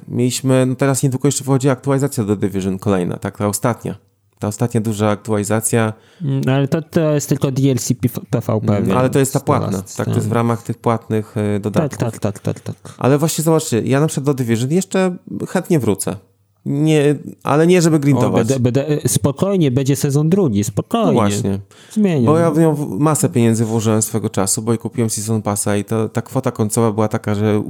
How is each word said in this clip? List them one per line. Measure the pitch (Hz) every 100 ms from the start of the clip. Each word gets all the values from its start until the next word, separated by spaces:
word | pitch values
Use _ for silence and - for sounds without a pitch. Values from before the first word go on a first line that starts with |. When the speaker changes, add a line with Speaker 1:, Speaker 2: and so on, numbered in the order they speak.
| -
Speaker 1:
Mieliśmy, | 110 123 - 131 131 127
no |
teraz | 131 139 131
niedługo | 139 127 147
jeszcze | -
wychodzi | 131 135 143
aktualizacja | 123 139 135 139 -
do | 101 98
Division, | 101 98 95 95
kolejna, | 104 95 90 -
tak? | 101 -
Ta | 104
ostatnia. | 101 127 107 - 95 _ _ _ -
Ta | 104
ostatnia | - 120 117
duża | 110 101 107
aktualizacja. | 101 - 104 98 110 - 117 110 - _ -
Speaker 2:
Mm, | 147 135 139
ale | 135 135
to, | 165
to | 151 170 156
jest | 147 -
tylko | 143 143
D | 131 139
L | 123
C | -
P-, | 123 123 - -
P | 120
V | - 110
P, | 110 101
Speaker 1:
Mm, | - 123
ale | 131
to | 143
jest | 131
ta | 135
Speaker 2:
więc | -
Speaker 1:
płatna, | 123 104
Speaker 2:
teraz | 98 98
Speaker 1:
tak? | - 110
To |
jest | 110 107
w |
Speaker 2:
ten |
Speaker 1:
ramach | 117 117 113
tych | - 113
płatnych, | 120 113 - 110 104 110
y, | 104
Speaker 2:
Tak, | 104
Speaker 1:
dodatków. | 104 98 147 -
Speaker 2:
tak, | 120 -
tak, | 104 -
tak, | 104 104
tak. | - - - -
Speaker 1:
Ale | 123 143
właśnie | 160 -
zobaczcie, | 156 160 - 113
ja | 117 135
na | 156
przykład | - 135
do |
Division | 131 117 110 127
jeszcze | 175 - 190 185 180 - - -
chętnie | 185 175 160
wrócę. | 113 92 - 95 _ _ _ _ 135
Nie, | 139 156 151 143 139 - -
ale | - 143 170
nie | 180
żeby | 165 156
Speaker 2:
O, |
Speaker 1:
grindować. | 139 123 107 95 113
Speaker 2:
będę, | 135
będę, | 120 127 156 151
y, | -
spokojnie, | - 143 135 190 196 143
będzie | 120 135 139
sezon | 147 139 160
drugi, | 196 160 101
spokojnie. | 101 - - 233 220
Speaker 1:
No |
właśnie. | 175 101 104 104 98 - - -
Speaker 2:
Zmienią. | 214 202 151 120
Speaker 1:
Bo | 160
ja | 170
w | 151
nią | 160
w-, | 147 147 95
masę | 151 147 123
pieniędzy | 120 117 110
włożyłem | 110 113 110 107
swego | - 110 107
czasu, | - 98 -
bo | 110
i | -
kupiłem | 113 - 113
Season | 110 107 110
Passa | 104 104 107 101
i |
to, | 101 113 107
ta | -
kwota | - 131 127
końcowa | 120 107 120 113
była | 104 107
taka, | 113 104
że | 104 107 107